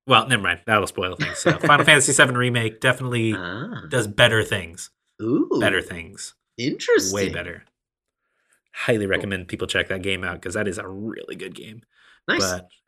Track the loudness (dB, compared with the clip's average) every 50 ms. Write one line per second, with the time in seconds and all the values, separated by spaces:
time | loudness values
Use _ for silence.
0 | _ 4 6 6 6 4 2 2 2 0 -2 -2 0 2 2 2 2 2 -2 -2
1 | -4 -4 -2 -4 -6 -6 -6 -2 0 0 0 2 4 4 4 6 6 6 6 6
2 | 4 4 4 4 4 4 4 2 0 0 0 0 0 -2 -2 0 0 0 0 0
3 | -2 -4 -2 0 0 0 0 -2 -4 -8 -8 -10 -10 -10 -12 -12 -8 -4 -2 -2
4 | -2 0 2 4 4 6 6 4 2 0 -2 -6 -6 -8 -14 -16 -18 -18 _ _
5 | _ _ _ -8 -4 0 0 0 0 0 0 0 2 2 2 0 -2 -4 -8 -12
6 | -12 -14 -16 -16 -16 -16 -18 _ _ _ _ -6 -4 -4 -4 -2 0 2 2 2
7 | 2 2 0 -2 -2 -2 -2 -6 -8 -10 -12 -16 -18 _ _ _ _ _ _ _
8 | _ _ _ _ _ _ _ _ _ _ _ _ _ _ -12 -6 -2 0 0 2
9 | 2 0 0 -2 -2 -2 -6 -6 -6 -8 -8 -6 -6 -2 -2 -2 -2 -2 -4 -4
10 | -4 -4 -4 -4 -4 -4 -6 -6 -8 -6 -4 -4 -4 -4 -4 -6 -8 -10 -10 -10
11 | -10 -10 -10 -10 -12 -12 -12 -12 -12 -14 -14 -16 -18 -18 -20 -20 -20 _ _ _
12 | _ _ _ _ _ -2 -2 0 0 -2 -2 -4 -8 _ _ _ _